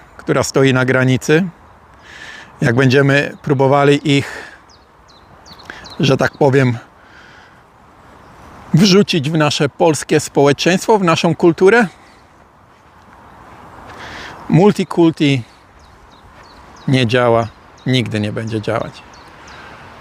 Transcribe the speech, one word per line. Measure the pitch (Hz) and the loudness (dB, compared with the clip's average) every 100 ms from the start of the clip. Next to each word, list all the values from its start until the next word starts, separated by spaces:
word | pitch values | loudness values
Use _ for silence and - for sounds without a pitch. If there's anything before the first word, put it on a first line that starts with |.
| - - | -10 -14
która | - 139 | -4 -4
stoi | 120 143 135 | -2 0 2
na | 127 127 | 2 0
granicy, | 131 127 127 - 156 185 - - - _ - - - - - - - | 0 0 -2 0 0 0 -10 -20 -20 _ -20 -20 -20 -20 -20 -18 -6
jak | 139 117 | -2 2
będziemy | 135 139 139 139 - - | 2 2 2 0 -2 -8
próbowali | - 135 135 143 143 143 151 139 | -4 0 0 2 2 0 0 -2
ich, | - - - - _ _ _ _ _ - - - - - - - - - | -4 -14 -20 -20 _ _ _ _ _ -20 -20 -20 -20 -20 -20 -20 -16 -4
że | 151 135 | -2 0
tak | 127 - | -2 0
powiem, | 143 135 127 117 - _ - - - - - - _ _ _ - - - - - - - - | 0 2 0 -4 -12 _ -20 -20 -20 -20 -20 -20 _ _ _ -20 -20 -20 -20 -20 -20 -20 -2
wrzucić | 160 202 190 - 175 135 | 2 4 4 2 -2 -2
w | 165 | -2
nasze | 151 - 147 | -2 0 -4
polskie | - 175 143 - 151 | 0 0 0 -2 -2
społeczeństwo, | - - 143 143 170 185 - 214 | 0 2 2 2 0 -2 0 0
w | |
naszą | 175 160 170 156 | 2 0 -2 0
kulturę? | 175 156 190 226 196 - - _ _ _ _ _ _ _ _ _ - - - - - - - - - - - - - - - | 0 4 4 4 0 -6 -20 _ _ _ _ _ _ _ _ _ -20 -20 -20 -20 -20 -20 -20 -20 -20 -20 -18 -18 -18 -14 0
Multikulti | 151 208 - 190 - 165 - 147 135 - - _ - - - - - - - - - - - - | 4 4 2 -4 0 0 2 -2 -2 -6 -20 _ -20 -20 -20 -20 -20 -20 -20 -20 -20 -20 -12 -4
nie | 131 117 | -2 0
działa, | 127 123 117 113 - - - 127 | 0 2 0 -2 -10 -20 -12 -4
nigdy | 127 110 110 | -2 -2 -4
nie | 107 | -6
będzie | 110 113 113 | -6 -8 -8
działać. | 104 110 - - - - - - - - - - - - | -6 -6 -8 -14 -20 -20 -20 -20 -20 -20 -20 -20 -20 -20